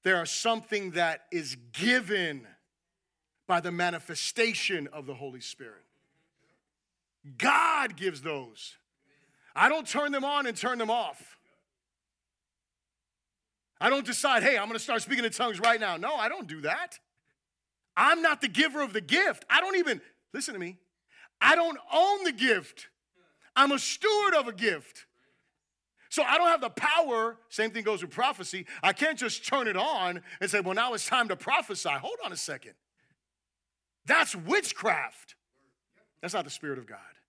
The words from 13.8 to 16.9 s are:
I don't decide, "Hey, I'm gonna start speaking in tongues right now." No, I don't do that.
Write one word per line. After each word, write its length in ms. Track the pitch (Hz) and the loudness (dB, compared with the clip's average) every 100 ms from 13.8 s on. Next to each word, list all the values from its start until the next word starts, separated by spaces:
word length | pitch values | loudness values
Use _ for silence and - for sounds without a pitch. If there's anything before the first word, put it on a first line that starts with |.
I 80 | 220 | 2
don't 160 | 277 | 2
decide, 380 | 233 247 285 247 | 0 -2 2 4
"Hey, 160 | 208 247 | 4 2
I'm 80 | 208 | -2
gonna 120 | 226 | -6
start 240 | - 226 | -2 -4
speaking 220 | - 254 | -2 -2
in 80 | 233 | -2
tongues 260 | - 247 185 | 0 -2 2
right 220 | 226 233 | 2 4
now." 160 | 208 165 | 0 -2
No, 180 | 220 | -4
I 140 | 302 214 | -2 -2
don't 180 | 370 190 | -4 -10
do 140 | 156 | -6
that. 380 | 147 277 349 | -4 -4 -6